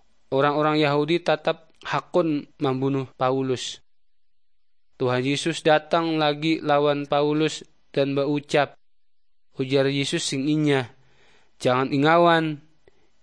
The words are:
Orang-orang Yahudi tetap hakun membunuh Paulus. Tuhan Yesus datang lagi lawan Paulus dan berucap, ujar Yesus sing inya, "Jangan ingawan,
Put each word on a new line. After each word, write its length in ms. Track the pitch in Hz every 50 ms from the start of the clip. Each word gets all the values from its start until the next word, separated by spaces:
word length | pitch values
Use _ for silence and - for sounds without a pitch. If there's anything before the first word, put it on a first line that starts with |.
| _ _ _ _ _ _
Orang-orang 480 | 135 135 139 147 143 151 151 151 151
Yahudi 480 | 151 151 143 143 147 147 151 175 165 -
tetap 480 | 160 156 151 - 160 165 - - - _ _ - -
hakun 560 | - 139 - - - 180 170 160 147 143 - - _ -
membunuh 480 | 147 135 131 131 135 139 139 135 131 127 -
Paulus. 640 | - 131 131 131 135 131 131 127 113 - - - - - _ _ _ _ _ _ - - _ _ - _ _ - _ _ _ - - _ - _ -
Tuhan 240 | 135 123 127 123 127
Yesus 400 | 135 143 139 - 170 151 - -
datang 560 | 160 151 151 - - 175 170 165 165 160 156
lagi 400 | 151 147 147 147 156 160 160 -
lawan 480 | - 151 143 143 147 147 143 143 143 -
Paulus 560 | 147 143 147 147 151 156 156 151 - - - - _ _ _ _
dan 240 | - 143 139 139
berucap, 640 | 139 139 139 147 147 147 139 - - 147 139 - - - _ _ _ _ _ _ _ _ _ _ _ _ _ - -
ujar 320 | - 135 131 139 139 135 139
Yesus 320 | 139 139 139 - 170 165
sing 240 | - - 147 135 135
inya, 400 | 151 151 156 151 147 143 135 123 - - - - _ _ _ - - - _ _ _ _
"Jangan 320 | - - 131 127 127 135 123 147
ingawan, 640 | 135 143 156 165 170 170 170 165 160 160 156 151 143 - - - _ _ - - - _ _ _ _